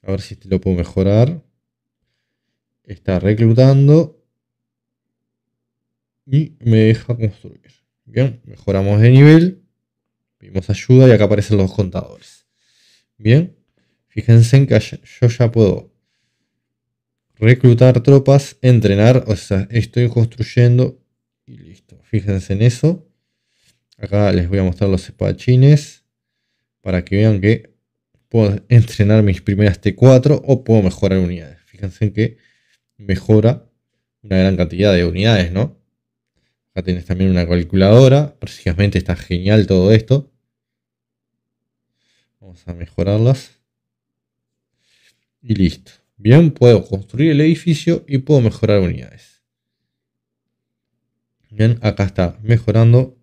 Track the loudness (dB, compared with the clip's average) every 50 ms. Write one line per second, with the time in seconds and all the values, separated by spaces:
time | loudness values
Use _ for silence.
0 | _ -8 -8 -8 -8 -14 -20 _ _ -6 -6 -4 -2 -4 -4 -4 -6 -6 -4 -4
1 | -2 0 2 0 0 0 -4 -10 _ _ _ _ _ _ _ _ _ _ _ _
2 | _ _ _ _ _ _ _ _ _ _ _ _ _ _ _ _ _ -20 -20 -12
3 | _ -6 -4 -2 -2 -2 -2 0 0 0 2 4 4 4 4 4 4 4 2 2
4 | 0 -2 _ _ _ _ _ _ _ _ _ _ _ _ _ _ _ _ _ _
5 | _ _ _ _ _ _ _ _ _ _ _ _ _ _ _ _ _ _ _ _
6 | _ _ _ _ _ -4 -4 -4 -4 -4 -12 _ -4 -2 0 2 2 2 0 -2
7 | -4 -10 -8 -6 -6 -10 -10 _ -20 -20 -20 _ _ _ _ _ _ _ _ _
8 | _ _ -6 -6 -6 -6 -6 -12 _ -20 -20 -12 _ -6 -4 -4 -2 -2 0 2
9 | 4 4 6 6 6 6 6 6 4 0 -4 _ _ _ _ _ _ _ _ _
10 | _ _ _ _ _ _ _ _ -20 -10 -10 -10 -6 -6 -8 -8 0 2 4 6
11 | 6 6 6 4 2 0 0 -2 -2 -2 -2 -2 -2 -4 -4 -6 -8 -6 -8 -12
12 | -14 -14 -20 _ _ _ _ _ _ _ _ _ _ _ _ _ _ _ _ _
13 | _ _ _ _ -2 0 2 2 0 -2 _ _ _ _ _ _ _ _ _ _
14 | _ _ _ -8 0 4 4 4 4 4 2 2 2 2 0 -2 -2 -4 -16 -20
15 | _ _ -8 -4 -4 -4 -2 -2 -4 -2 0 0 0 0 0 -4 -10 _ _ _
16 | _ _ _ _ _ _ _ _ _ _ _ _ _ _ _ _ _ _ _ _
17 | _ _ _ _ _ _ _ _ 0 0 2 4 4 2 4 6 4 4 4 2
18 | 2 4 4 4 4 2 0 0 0 -4 -16 _ 0 2 2 2 2 0 0 2
19 | 2 2 2 2 0 -4 -8 -8 -6 -6 -6 -6 -6 -4 -6 -6 -6 -4 _ -4
20 | -4 -2 0 -2 -4 -4 -4 -10 -12 -6 0 0 2 2 2 0 0 -2 -6 _
21 | _ _ _ _ _ _ _ _ _ _ -20 -20 -20 -20 -20 _ _ _ _ _
22 | _ _ -8 -6 -4 -4 -6 -6 -6 -8 -4 0 0 -2 0 0 -4 -4 -4 -4
23 | _ _ _ _ _ _ _ _ _ _ _ _ _ _ _ _ _ _ _ _
24 | -12 -4 -2 -2 0 0 0 -2 -2 -2 -4 -4 -4 -4 -4 -4 -4 -4 -4 -4
25 | -6 -12 -12 _ -6 -6 -6 -6 -2 0 2 4 4 4 4 2 0 -8 -20 _
26 | _ _ _ _ _ _ _ _ _ _ _ _ _ _ _ _ _ -6 -6 -6
27 | -6 -4 -2 0 0 0 0 0 -2 -2 -2 -2 -6 _ _ _ _ _ _ _
28 | _ _ _ _ _ _ -2 -2 0 0 -2 -6 _ _ 2 2 2 2 -2 -2
29 | 0 2 2 2 2 0 -2 -4 _ -6 -2 0 0 -2 -2 -2 _ -6 -2 2
30 | 4 4 4 4 2 0 -2 -2 -2 -2 -4 -2 0 -2 0 0 0 -2 -4 -4
31 | -4 -2 -2 -2 -4 -4 -8 -12 -16 -20 -20 _ _ _ -18 -14 -14 -14 -8 _
32 | -6 -6 -4 -4 -6 -6 -6 _ _ _ _ _ _ _ _ _ _ _ _ _
33 | -8 -8 -8 -6 0 0 0 2 2 0 -2 -4 _ _ _ _ _ _ _ _
34 | _ _ _ _ _ -4 -2 0 0 0 0 -2 -4 -6 -4 -2 0 0 0 0
35 | -2 -2 -4 -4 -2 0 0 0 -2 -4 -4 -6 -6 -6 -8 _ _ _ _ _
36 | _ _ _ _ _ _ _ _ _ _ _ _ _ _ _ -10 -6 -6 -8 -8
37 | -6 -8 -4 -2 0 0 0 0 -2 -2 -2 -4 -4 -2 -2 0 2 4 6 6
38 | 6 4 4 2 0 -4 _ _ -20 -20 -18 -8 -8 -6 -4 -2 -2 -2 -2 -4
39 | -4 -4 -8 -8 -8 -10 -8 -6 -2 0 0 0 2 2 0 0 2 2 2 0
40 | 0 -2 -4 -4 -4 _ _ _ _ _ _ _ _ _ _ _ _ _ _ _
41 | _ _ _ _ _ _ _ _ _ _ _ _ _ _ _ _ _ _ _ _
42 | _ _ _ _ _ _ _ _ _ -20 -20 _ _ -18 -16 -16 -16 -14 _ -8
43 | -4 -4 -2 0 0 0 0 -2 -6 _ _ _ _ _ _ _ _ _ _ _
44 | _ _ _ _ _ _ _ _ _ _ _ _ _ _ _ _ _ _ _ _
45 | _ _ _ _ _ _ _ _ _ -8 -4 -2 -2 -4 -4 -8 _ _ _ _
46 | _ _ _ _ 0 4 4 4 4 2 0 2 2 4 4 2 0 -6 -10 -12
47 | -12 _ -6 -4 -2 -2 0 0 0 0 -2 -2 -2 -4 -4 -4 -2 -4 -6 -6
48 | -6 -6 -6 -6 -2 0 0 0 0 -2 -2 -4 -4 -2 0 -2 -2 -4 -6 -10
49 | -14 -20 -20 -20 _ _ _ _ _ _ _ _ _ _ _ _ _ _ _ _
50 | _ _ _ _ _ _ _ _ _ _ _ _ _ _ _ _ _ _ _ _
51 | _ _ _ _ _ _ _ _ _ _ -6 -2 -2 -2 -2 -2 -4 -6 -4 -2
52 | -6 -6 -2 -4 -4 -4 -6 -10 -2 -2 -2 0 0 0 0 2 4 4 4 2
53 | 2 -2 _ _